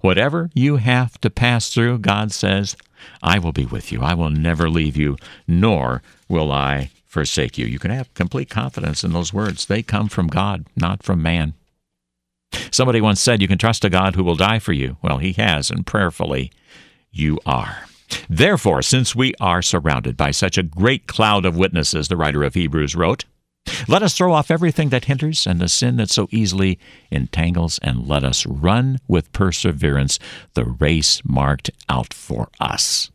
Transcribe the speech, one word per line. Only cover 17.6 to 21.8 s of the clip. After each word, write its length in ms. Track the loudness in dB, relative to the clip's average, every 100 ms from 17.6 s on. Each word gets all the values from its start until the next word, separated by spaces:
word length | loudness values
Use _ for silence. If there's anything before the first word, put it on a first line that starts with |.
| -4 -12 -18 _ _ -12 -6
"Therefore, 520 | 2 4 4 2 2
since 340 | 2 2 2 0
we 180 | 0 0
are 220 | 0 2
surrounded 560 | 0 0 0 -2 -2 -2
by 140 | -2
such 260 | 0 0 0
a 60 |
great 440 | -4 2 2 2 -4
cloud 380 | 0 2 4 2
of 120 | 2
witnesses," 500 | 2 2